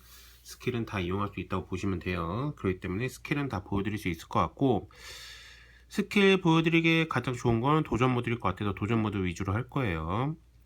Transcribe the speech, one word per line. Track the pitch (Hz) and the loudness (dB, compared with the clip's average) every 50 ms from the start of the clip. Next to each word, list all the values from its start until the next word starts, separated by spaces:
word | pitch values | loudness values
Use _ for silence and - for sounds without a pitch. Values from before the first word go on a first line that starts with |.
| - - - - - - - - _ | -12 -20 -20 -20 -20 -20 -20 -20 _
스킬은 | - - - - 127 120 120 113 | -20 -20 -6 -6 -4 -4 -2 -4
다 | 110 - 101 | -4 -4 -4
이용할 | 90 87 92 101 104 101 - | -2 -2 -2 -2 -2 -4 -6
수 | - | -8
있다고 | 90 - - 92 85 - | -8 -4 -4 -4 -4 -4
보시면 | - 87 101 101 92 87 | -8 -4 -2 -2 -4 -2
돼요. | - 92 90 87 85 82 90 113 139 151 147 | -2 -4 -4 -2 -2 -4 -4 -4 -4 -6 -6
그렇기 | - - 98 92 - | -2 -2 -2 -2 -2
때문에 | - 90 90 98 123 131 | -4 -6 -4 -4 -4 -6
스킬은 | - - - - 156 143 143 131 | -8 -10 -6 -4 -2 -2 -2 -4
다 | - 98 - | -4 -6 -6
보여드릴 | - 101 98 98 104 101 | -4 -4 -2 -2 -2 -4
수 | 104 - 92 | -4 -4 -4
있을 | 85 - - - | -4 -6 -8 -2
것 | - 107 | 0 0
같고, | 92 - - - 139 135 117 95 92 - - - - - - - - - - - - - - - - - - - - _ | 0 0 0 0 2 2 2 2 0 -6 -20 -20 -18 -18 -16 -16 -16 -18 -18 -18 -20 -20 -20 -20 -20 -20 -20 -20 -20 _
스킬 | - - 202 - - 208 196 196 190 185 - | -4 -4 -4 0 2 4 6 6 6 6 6
보여드리기에 | 170 160 165 160 165 160 165 165 165 165 165 160 160 | 6 4 6 4 4 4 4 4 4 4 4 2 0
가장 | - 131 113 - 123 | 0 -2 -2 -2 -4
좋은 | 120 - 123 117 113 117 | 0 2 2 2 4 4
건 | 139 151 156 151 | 4 4 4 2
도전 | - 120 110 127 131 127 | 0 2 2 4 4 2
모드일 | 120 120 120 117 117 | 2 0 -2 -4 0
것 | - 95 | 0 -2
같아서 | 95 - 107 104 98 | -2 0 -2 -4 -2
도전 | - 104 101 117 113 | -2 0 0 2 2
모드 | 107 107 98 101 92 | 2 0 0 0 -2
위주로 | 90 85 - 95 95 95 | -2 -2 -2 -2 0 0
할 | 110 135 - | -2 -2 -4
거예요. | - 143 135 104 85 80 78 80 92 110 131 143 160 - _ _ _ - _ | -4 -2 -2 0 -2 -2 -2 -2 -2 -2 -2 -2 -4 -6 _ _ _ -20 _